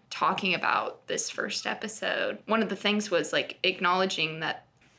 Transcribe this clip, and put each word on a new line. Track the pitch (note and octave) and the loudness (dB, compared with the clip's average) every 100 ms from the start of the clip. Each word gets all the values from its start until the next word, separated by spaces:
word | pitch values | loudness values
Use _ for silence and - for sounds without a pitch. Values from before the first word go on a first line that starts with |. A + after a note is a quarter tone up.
| - | -10
talking | - D#3+ F#3 F#3+ | 0 2 2 0
about | E3+ - - - - - | 0 2 2 0 -6 -6
this | - - | -4 -4
first | - G3+ - G#3+ | -4 -4 -4 -4
episode, | G#3+ A3 - F#3 - F#2+ G3+ - | -4 -6 -4 -2 0 -2 -4 0
one | A3 | 0
of | G#3 | 0
the | G3 | 0
things | G3+ G#3 G#3 | 0 0 2
was, | E3+ D#3 | 2 2
like, | D3+ - - | 0 -2 -2
acknowledging | F#3 F3+ F3+ F#3 F#3+ F3+ D#3+ D#3+ | -2 2 2 4 2 0 -2 -2
that | D#3+ - - _ _ | -4 -6 -10 _ _